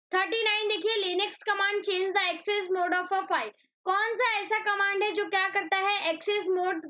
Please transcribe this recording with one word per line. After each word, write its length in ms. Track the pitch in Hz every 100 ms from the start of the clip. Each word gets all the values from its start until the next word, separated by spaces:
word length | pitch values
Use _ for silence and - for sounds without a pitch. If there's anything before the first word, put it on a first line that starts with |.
| _
थर्टी 320 | 370 381 453
नाइन 240 | 427 427 415
देखिए, 340 | 415 392 440
Linux 400 | 381 359 403 - -
command 420 | 403 392 403 403
change 260 | 370 381
the 140 | 392 370
access 420 | 330 - 415 370 370
mode 240 | 349 359
of 100 | 349
a 140 | 381 381
file। 280 | 320 226 - _ _ 381
कौन 280 | 392 440
सा 120 | 427 494 427
ऐसा 200 | 349 427
command 420 | 415 403 392 392
है 80 | 427
जो 120 | 359 359
क्या 220 | 381 381
करता 280 | 403 320 381
है, 300 | 392 403 330
Access 380 | 320 - 415 349
mode, 360 | 359 359 330